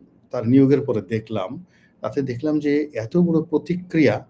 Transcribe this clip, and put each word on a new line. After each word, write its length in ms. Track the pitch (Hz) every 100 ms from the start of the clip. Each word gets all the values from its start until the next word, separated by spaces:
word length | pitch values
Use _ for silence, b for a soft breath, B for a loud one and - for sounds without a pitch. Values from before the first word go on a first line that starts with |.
| _ _ _
তার 160 | 123 113
নিয়োগের 340 | 135 135 135
পরে 200 | 123 107
দেখলাম, 640 | 95 110 - 110 92 160 - b b _
তাতে 200 | 117 143
দেখলাম 380 | 131 120 151 151
যে 300 | 147 147 151
এত 240 | 113 110 175
বড় 260 | 175 160
প্রতিক্রিয়া, 840 | 151 147 - 180 - 160 123 104 -